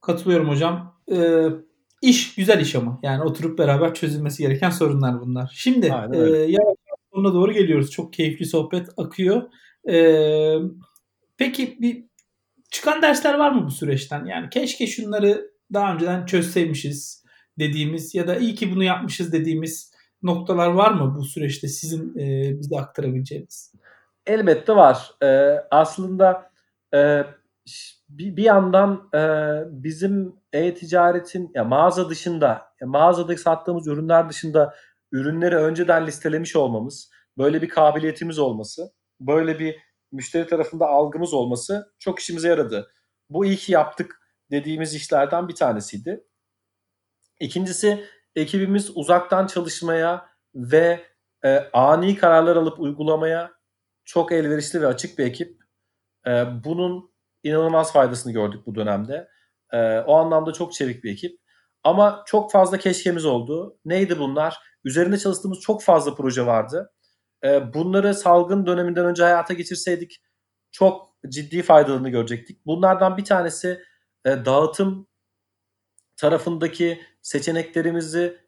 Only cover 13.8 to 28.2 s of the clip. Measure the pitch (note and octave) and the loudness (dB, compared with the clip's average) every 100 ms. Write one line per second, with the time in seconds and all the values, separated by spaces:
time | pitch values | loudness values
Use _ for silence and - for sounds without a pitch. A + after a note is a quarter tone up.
13.8 | D3 C3+ - D3 - - - B3+ B3+ - | -2 -2 -4 -10 -8 -10 -6 -4 -4 -4
14.8 | A#3 - G#3 G#3 G3+ G#3 - _ _ G3+ | -6 -6 -6 0 2 2 -4 _ _ -2
15.8 | G3+ E3 E3+ F3+ F3+ F#3 F3 - E3 D3 | 0 0 -2 -2 0 0 0 0 -2 -2
16.8 | C#3+ C#3+ - - _ _ _ - D3+ D3+ | -6 -8 -12 -18 _ _ _ -6 -4 -2
17.8 | D3+ E3 D#3+ F3+ E3+ F3+ A#3 G#3 G#3 F#3 | -2 -4 -6 -6 -2 -2 -2 -2 -4 0
18.8 | F#3 F3+ F#3 - E3+ E3 D#3+ D#3+ D#3+ D#3+ | 0 0 -4 -6 -4 -2 -2 -4 -6 -10
19.8 | - _ _ _ F3+ F3 F3+ F3+ F3 F3 | -16 _ _ _ -4 -4 -2 0 2 4
20.8 | G#3 F#3+ C#3 C#3+ C3+ - D3 C3+ C#3 - | 4 4 0 -2 -8 -6 -6 -6 -8 -10
21.8 | D#3+ D#3+ D#3+ - C#3 C3+ C#3 C#3+ C#3+ D3 | -8 -8 -8 -8 -4 -2 -2 -4 -6 -6
22.8 | C3+ - C3 B2+ C3 D3 - - - _ | -6 -6 -4 -4 -6 -10 -14 -20 -20 _
23.8 | _ _ _ _ - G#3+ G3+ D#3 - G#3 | _ _ _ _ -2 0 4 2 4 8
24.8 | D#3 B2+ - _ C#3 C3+ C#3+ D3 - D3 | 8 8 -4 _ 4 6 4 2 2 2
25.8 | D#3 - F#3 F#3 F#3+ F#3 - _ _ _ | 2 0 -8 4 4 4 -6 _ _ _
26.8 | _ C#3+ D3 D3 C#3+ - _ _ _ - | _ 2 4 4 0 -8 _ _ _ -20
27.8 | - _ _ C#3+ | -20 _ _ -12